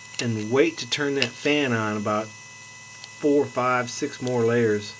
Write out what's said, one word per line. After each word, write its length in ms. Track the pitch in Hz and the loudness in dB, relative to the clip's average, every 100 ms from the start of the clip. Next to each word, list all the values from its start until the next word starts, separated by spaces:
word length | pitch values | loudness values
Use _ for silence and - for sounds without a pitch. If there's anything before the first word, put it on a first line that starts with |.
| - - | -12 -4
and 300 | 123 110 107 | -2 -2 2
wait 260 | 131 165 160 | 4 4 2
to 120 | 120 | -4
turn 240 | - 143 | -2 0
that 160 | 139 123 | 0 -2
fan 420 | - 147 147 135 | -2 0 2 2
on 240 | 113 107 107 | 2 0 0
about 300 | 104 104 110 | 0 -2 -4
four, 1200 | - - - - - - - - - 151 143 123 | -10 -18 -18 -18 -18 -18 -18 -18 -2 2 4 2
five, 420 | 123 123 123 123 | 2 2 2 0
six 320 | - 143 - | -4 -6 -4
more 240 | 127 123 | -2 2
layers 480 | 113 120 113 104 104 | 4 4 4 2 -2